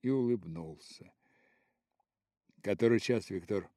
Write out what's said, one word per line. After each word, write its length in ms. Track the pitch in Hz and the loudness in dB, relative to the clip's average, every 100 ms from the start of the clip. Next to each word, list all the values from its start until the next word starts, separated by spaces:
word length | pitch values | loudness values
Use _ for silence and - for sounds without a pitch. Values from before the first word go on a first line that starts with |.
и 60 | 127 | 0
улыбнулся. 1040 | 135 120 120 82 82 80 78 - - - _ _ _ _ _ _ _ _ _ _ _ _ _ _ _ | 0 2 0 -2 -12 -12 -14 -18 -20 -20 _ _ _ _ _ _ _ _ _ _ _ _ _ _ _
«Который 380 | 101 92 117 117 | -4 2 4 4
час, 300 | - 120 - | 2 -2 0
Виктор?» 400 | 95 85 101 87 | -8 -2 -4 -4